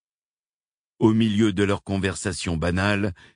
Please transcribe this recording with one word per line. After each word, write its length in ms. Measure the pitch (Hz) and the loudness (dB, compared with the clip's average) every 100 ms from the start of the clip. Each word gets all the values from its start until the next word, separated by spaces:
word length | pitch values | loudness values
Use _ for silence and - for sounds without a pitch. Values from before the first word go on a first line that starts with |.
| _ _ _ _ _ _ _ _ _ - | _ _ _ _ _ _ _ _ _ 2
Au 140 | 113 | 2
milieu 400 | 110 113 104 110 | 4 2 2 2
de 100 | 95 | 2
leur 200 | 98 101 | 0 -2
conversation 760 | - 98 92 87 101 80 90 82 | -4 -4 -2 -4 -6 -6 -4 -2
banale, 580 | 85 87 101 101 104 - - | -2 0 0 0 -4 -8 -18